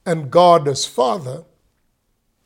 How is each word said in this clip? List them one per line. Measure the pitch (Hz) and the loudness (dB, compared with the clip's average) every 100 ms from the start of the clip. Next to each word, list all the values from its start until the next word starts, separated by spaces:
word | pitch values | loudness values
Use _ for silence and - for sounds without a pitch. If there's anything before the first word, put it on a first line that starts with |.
| 196 | -6
and | 165 135 | -6 0
God | 170 180 170 143 | 4 4 4 2
as | 135 - | -6 -6
Father, | - 247 208 131 143 - _ _ _ _ _ _ _ _ _ | -4 -2 -4 -8 -16 -18 _ _ _ _ _ _ _ _ _